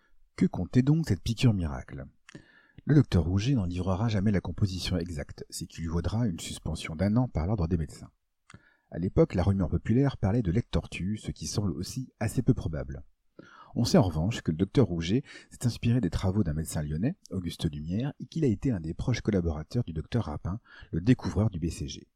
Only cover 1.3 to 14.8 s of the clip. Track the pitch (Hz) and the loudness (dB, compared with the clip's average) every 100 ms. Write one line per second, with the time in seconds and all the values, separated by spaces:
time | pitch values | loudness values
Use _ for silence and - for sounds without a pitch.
1.3 | 110 127 101 82 64 - 69 67 - - | 2 4 4 0 -4 -10 -12 -14 -18 -20
2.3 | - - _ _ - - 147 - 92 78 | -20 -20 _ _ -10 4 6 6 4 4
3.3 | 98 107 139 90 87 92 92 117 107 104 | 2 2 2 0 -2 0 0 0 2 2
4.3 | 95 - 85 101 90 - 92 85 76 - | 2 0 0 0 0 -2 -2 -2 -6 -8
5.3 | - - - - - 82 82 85 104 120 | -12 -14 -12 -10 -8 -4 -2 0 0 0
6.3 | 82 - - - 78 - 78 98 110 127 | -2 -8 -8 -6 -6 -6 -2 2 2 2
7.3 | - 80 110 82 87 76 - - _ _ | 0 0 0 0 0 -2 -8 -20 _ _
8.3 | _ _ - _ _ _ - - - 160 | _ _ -20 _ _ _ -4 0 4 4
9.3 | 98 87 98 82 87 - 113 139 - 98 | 4 2 2 2 0 2 4 2 2 0
10.3 | 117 98 92 - 82 - - 87 107 - | 2 2 0 0 -2 -4 -6 -6 -4 -6
11.3 | - 78 - 101 76 95 - 131 _ 110 | -8 -6 -2 -2 -4 -6 -8 -10 _ -2
12.3 | - - - 92 78 71 67 - _ _ | 0 2 2 0 -6 -8 -10 -14 _ _
13.3 | - - - - - 120 190 98 78 87 | -20 -20 -20 -8 -2 4 6 6 2 -2
14.3 | 117 - 80 95 - | -2 -2 0 2 4